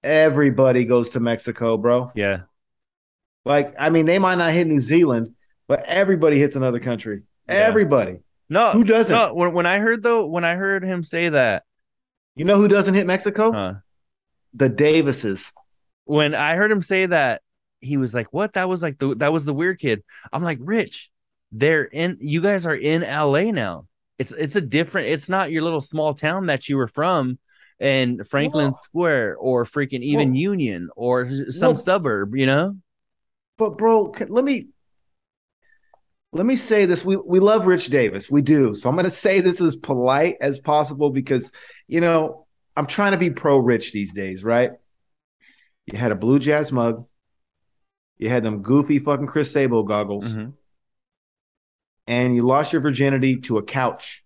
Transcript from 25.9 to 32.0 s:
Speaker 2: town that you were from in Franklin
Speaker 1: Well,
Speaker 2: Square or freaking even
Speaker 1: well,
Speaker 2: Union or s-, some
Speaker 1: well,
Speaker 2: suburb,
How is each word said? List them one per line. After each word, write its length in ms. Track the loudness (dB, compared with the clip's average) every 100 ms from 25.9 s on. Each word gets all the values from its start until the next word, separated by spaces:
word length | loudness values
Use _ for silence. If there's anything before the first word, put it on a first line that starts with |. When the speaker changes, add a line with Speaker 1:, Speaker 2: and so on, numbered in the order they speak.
| -4 -4
Speaker 2:
town 320 | -2 -4 -4
that 240 | -4 -4 -2
you 80 | -4
were 100 | -2
from 500 | -2 0 0 -2 -6 _ _ _ _
in 440 | 0 2 0 -4
Franklin 440 | -4 -2 -2 0 -2
Speaker 1:
Well, 80 |
Speaker 2:
Square 600 | -4 -8 -2 0 0 -2 -4
or 280 | -2 -2
freaking 360 | -2 -4 -6 -6
even 280 | -2 0 2
Speaker 1:
well, 80 | 0
Speaker 2:
Union 520 | -2 -2 -4 -6 -10
or 300 | -6 -2 0
s-, 320 | -2 -6 -8 0
some 140 | 0
Speaker 1:
well, 80 | 0
Speaker 2:
suburb, 540 | 0 0